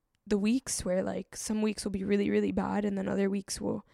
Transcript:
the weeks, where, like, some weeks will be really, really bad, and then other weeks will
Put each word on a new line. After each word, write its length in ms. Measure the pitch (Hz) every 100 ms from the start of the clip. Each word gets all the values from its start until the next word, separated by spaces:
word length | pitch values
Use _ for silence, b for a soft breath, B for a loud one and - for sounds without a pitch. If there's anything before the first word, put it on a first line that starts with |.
| _ _ -
the 120 | 208
weeks, 480 | 208 254 - - 190
where, 180 | 185
like, 320 | 190 185 185 -
some 260 | - 214
weeks 220 | 220 202
will 80 | 214
be 120 | 196
really, 260 | 190 202 202
really 220 | 208 202
bad, 340 | 190 196 196 208
and 120 | 196
then 120 | 196
other 200 | 196 196
weeks 300 | 202 - -
will 260 | 208 214 -